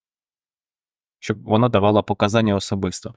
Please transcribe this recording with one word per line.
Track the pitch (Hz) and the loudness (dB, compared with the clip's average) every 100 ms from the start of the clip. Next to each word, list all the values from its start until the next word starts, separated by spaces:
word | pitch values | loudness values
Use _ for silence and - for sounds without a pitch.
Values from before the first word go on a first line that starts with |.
| _ _ _ _ _ _ _ _ _ _ _ _ | _ _ _ _ _ _ _ _ _ _ _ _
щоб | - 101 | -8 -6
вона | 92 110 123 | -2 2 2
давала | 110 104 104 | 2 4 2
показання | - 104 104 113 110 98 | 0 -2 0 2 2 0
особисто. | - 98 95 - - | -2 -4 -4 -6 -12